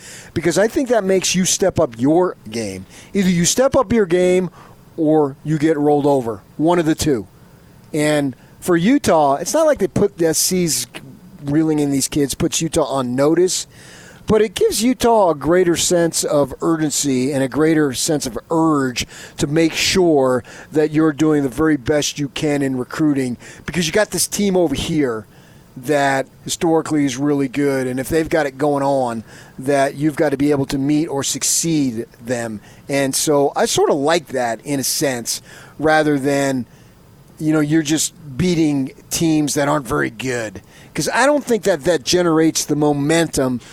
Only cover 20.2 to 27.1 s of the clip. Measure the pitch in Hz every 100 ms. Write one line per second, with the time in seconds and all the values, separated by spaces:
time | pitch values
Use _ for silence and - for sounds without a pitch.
20.2 | 131 127 - - - 156 156 151 160 139
21.2 | 156 151 139 117 160 147 117 151 139 -
22.2 | 139 - 156 143 135 127 123 - 156 135
23.2 | 127 117 - - - 151 160 214 208 180
24.2 | - - 202 185 165 139 - 160 135 110
25.2 | - - - - - - 131 147 139 135
26.2 | 135 - 135 - 170 160 151 151 143